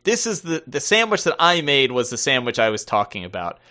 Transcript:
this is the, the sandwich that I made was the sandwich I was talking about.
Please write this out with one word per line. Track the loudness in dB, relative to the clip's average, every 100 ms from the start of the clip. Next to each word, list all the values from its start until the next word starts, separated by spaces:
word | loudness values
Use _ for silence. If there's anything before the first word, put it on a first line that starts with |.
| -2
this | 0 0
is | -4
the, | -4 -6 -4
the | -6
sandwich | 0 2 2 0 0
that | 2
I | 2 2
made | 2 2 2
was | 2 -2
the | -2
sandwich | 0 0 0 2
I | 2
was | 0 0
talking | 0 0 -6 -10
about. | -8 -8 -10 _